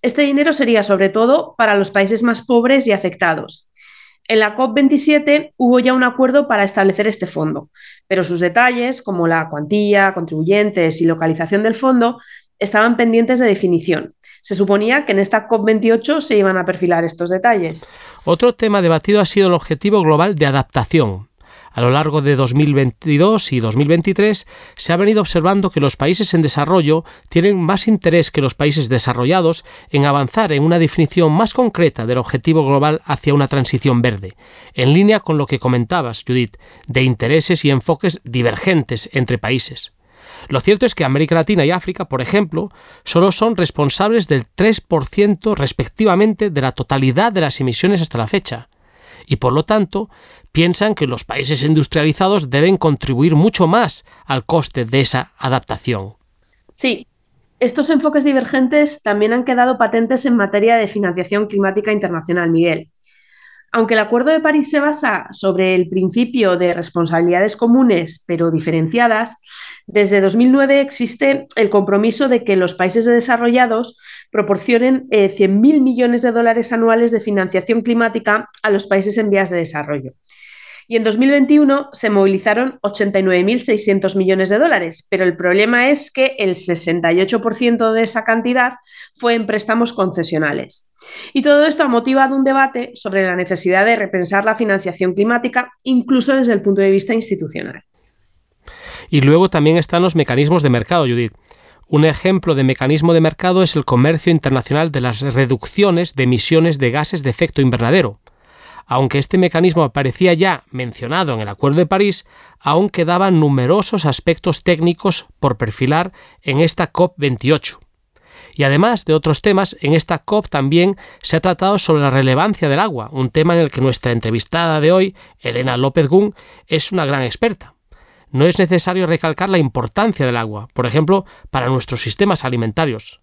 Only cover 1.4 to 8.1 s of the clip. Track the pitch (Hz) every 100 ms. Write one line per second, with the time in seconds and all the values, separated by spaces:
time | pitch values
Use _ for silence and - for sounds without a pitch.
1.4 | - - 220 202 196 202 196 220 240 233
2.4 | - 240 240 269 254 196 185 - 175 160
3.4 | - - _ _ - - - _ _ 226
4.4 | 214 214 262 226 277 285 294 294 294 294
5.4 | 302 _ 247 254 247 254 254 254 254 269
6.4 | 285 214 202 208 190 190 214 208 175 -
7.4 | 156 151 156 _ - - _